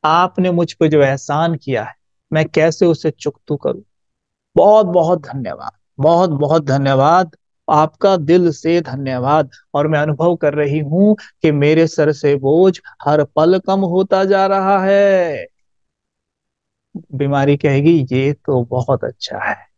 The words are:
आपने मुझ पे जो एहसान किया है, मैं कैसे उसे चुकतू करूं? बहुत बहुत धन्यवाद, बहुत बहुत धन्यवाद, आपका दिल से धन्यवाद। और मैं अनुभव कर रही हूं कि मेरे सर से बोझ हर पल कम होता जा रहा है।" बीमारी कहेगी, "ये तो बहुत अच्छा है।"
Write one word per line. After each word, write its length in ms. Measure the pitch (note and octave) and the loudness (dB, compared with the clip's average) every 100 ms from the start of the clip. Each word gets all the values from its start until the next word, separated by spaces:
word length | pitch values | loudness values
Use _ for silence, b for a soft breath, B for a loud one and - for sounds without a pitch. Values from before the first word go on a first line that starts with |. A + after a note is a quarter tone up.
आपने 480 | D#3 E3 F3+ - F#3 | 0 0 0 -2 -2
मुझ 220 | F3 E3+ | 0 -2
पे 140 | - D#3+ | 0 0
जो 140 | D3+ | 2
एहसान 540 | C#3 C3+ - D3 E3 D#3+ | 2 0 -4 -4 -2 -4
किया 280 | - B2 | -6 -6
है, 120 | G#2 - _ _ _ | -6 -16 _ _ _
मैं 160 | D#3 D#3 | -2 -2
कैसे 360 | - D#3+ D#3 F3+ | 0 0 2 0
उसे 260 | D#3+ D#3+ | 0 -2
चुकतू 440 | - D3+ - _ D3 | -6 -10 -10 _ -6
करूं? 260 | - B2+ - _ _ _ _ _ _ - | -6 -8 -12 _ _ _ _ _ _ 2
बहुत 300 | F#3 G#3+ G3+ | 4 4 4
बहुत 360 | F3 D#3+ F3 | 0 0 -2
धन्यवाद, 500 | C#3+ C#3 A2 C2 C2+ _ _ - | -4 -10 -10 -10 -14 _ _ -2
बहुत 300 | D3 E3+ F#3 | 0 2 2
बहुत 360 | C#3+ D3 D#3+ C#3+ | 0 0 0 0
धन्यवाद, 720 | C3+ C#3 C3+ C#3 F3 F3+ _ _ _ - | -2 0 2 4 2 0 _ _ _ -2
आपका 480 | D3+ D#3 _ G3+ F#3 | 0 0 _ 0 0
दिल 340 | D3 F3 F3 | 2 2 2
से 300 | D#3 D#3+ E3+ | -2 -2 -2
धन्यवाद। 680 | D#3+ C3 C3+ B2+ B2+ D3+ C#3 b b | -2 -10 -8 -4 0 0 -2 b b
और 140 | C#3+ D3+ | -4 -2
मैं 120 | D#3 | -2
अनुभव 360 | D3+ C#3+ E3 E3+ | -2 -2 -2 0
कर 180 | D3+ | -2
रही 260 | C#3+ D3 D3 | -2 -4 -4
हूं 340 | C#3+ E3 G3+ | -4 0 2
कि 380 | G#3+ - _ D#3+ | 0 -4 _ -2
मेरे 360 | D3 D3 D#3+ E3 | 2 2 2 2
सर 240 | - D3+ | 0 -2
से 240 | C#3+ D3+ C#3+ | 0 0 0
बोझ 440 | C3+ D#3 F#3+ F3 B B | 0 2 2 0 B B
हर 200 | - D3+ | -2 0
पल 360 | C#3+ - D#3+ F#3 | 0 0 2 2
कम 200 | - G3 | 0 -2
होता 460 | F#3+ F3+ F#3+ F#3+ F#3+ | 0 -2 0 0 0
जा 220 | G3 F#3+ | 0 0
रहा 360 | G3 F#3+ G3 | 0 0 0
है।" 640 | F#3+ G3+ G3+ F#3+ F3 C3+ E2+ _ _ _ _ _ _ _ _ _ _ _ _ _ _ - | 2 2 2 2 0 -6 -12 _ _ _ _ _ _ _ _ _ _ _ _ _ _ -20
बीमारी 600 | - C3+ C#3 C#3 C#3 C#3+ | -16 -8 -4 -2 0 0
कहेगी, 500 | D3+ C#3 D3 E3+ B2+ | 0 2 2 2 0
"ये 220 | B2+ C3+ | -2 -2
तो 300 | D3+ - C3+ | -4 -4 -4
बहुत 400 | A#2+ B2+ A#2+ C3+ | -2 -4 -2 -4
अच्छा 360 | - - - - | -4 -10 -12 -10
है।" 280 | - - _ | -8 -10 _